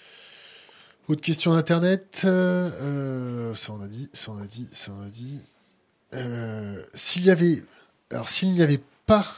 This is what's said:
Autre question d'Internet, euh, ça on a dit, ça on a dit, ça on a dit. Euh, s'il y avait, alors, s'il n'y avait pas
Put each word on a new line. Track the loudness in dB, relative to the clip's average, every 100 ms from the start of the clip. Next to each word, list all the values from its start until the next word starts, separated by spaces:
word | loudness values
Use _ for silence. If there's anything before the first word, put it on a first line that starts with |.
| -20 -20 -20 -20 -20 -20 -20 -20 -20 _ -6
Autre | -4
question | -2 0 2
d'Internet, | 2 2 2 2 0 -2 -2
euh, | 2 2 2 0 -2 -6 -6 -4 -4 -6 -6 -6 -6
ça | -6 -8
on | -8
a | -12
dit, | -12 -10
ça | -8 -8
on | -8
a | -12
dit, | -12 -10
ça | -8 -8 -10
on |
a | -14
dit. | -14 -14 -14 -16 _ _ _ _ _ _
Euh, | -10 -8 -8 -8 -8 -10 -10 -10
s'il | -2 2 4 6
y |
avait, | 6 6 2 -2 -20 -20 _ -12
alors, | -8 0
s'il | 2 2
n'y | 4
avait | 4 4 -2 _
pas | 4 4 4